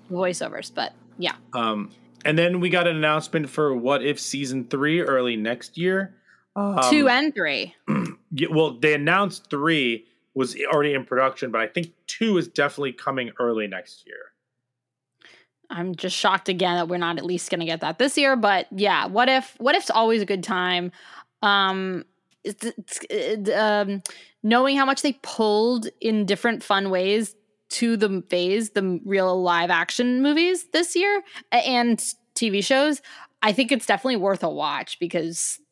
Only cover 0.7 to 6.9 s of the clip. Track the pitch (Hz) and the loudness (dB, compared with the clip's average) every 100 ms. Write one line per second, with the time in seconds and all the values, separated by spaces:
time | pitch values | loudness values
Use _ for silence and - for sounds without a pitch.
0.7 | - 117 - _ - 175 - - 127 113 | -8 -8 -8 _ -6 -6 -6 -8 -4 -2
1.7 | 107 - - _ _ 151 156 175 180 175 | -4 -8 -14 _ _ -2 2 2 0 0
2.7 | 175 175 160 151 156 - 160 139 - 151 | 0 0 0 0 0 -2 -4 -4 -2 -2
3.7 | 127 123 139 139 143 - 139 135 131 123 | 0 0 0 0 -4 -6 -6 -4 -6 -4
4.7 | 135 147 170 139 131 123 113 107 120 - | -2 0 0 0 0 0 -2 -2 -6 -8
5.7 | 160 180 190 190 - _ _ _ 202 202 | -4 -2 -2 -4 -10 _ _ _ -4 -2
6.7 | 180 127 | 2 4